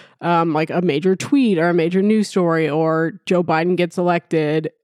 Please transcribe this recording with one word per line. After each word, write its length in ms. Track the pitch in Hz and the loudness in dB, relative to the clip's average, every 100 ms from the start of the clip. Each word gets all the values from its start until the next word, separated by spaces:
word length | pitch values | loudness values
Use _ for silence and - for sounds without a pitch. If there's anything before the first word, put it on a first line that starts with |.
| - _ | -20 _
um, 320 | 170 170 170 | -2 0 0
like 180 | 151 156 | -2 -2
a 100 | 151 | -2
major 320 | 180 143 190 | 0 0 0
tweet 440 | 190 - 285 247 175 | -2 0 2 2 2
or 100 | 170 | 2
a 60 | |
major 260 | 175 165 185 | 2 0 0
news 260 | 208 220 208 | 2 0 0
story 400 | 202 175 165 156 | 0 0 0 0
or 500 | 151 160 160 160 180 - | 0 0 0 -2 -6 -2
Joe 160 | 185 | 0
Biden 320 | 165 160 175 175 | 0 0 0 0
gets 220 | 175 190 | -2 -2
elected. 720 | 175 170 - 165 151 156 156 - | -2 -2 -2 -2 0 -2 -4 -10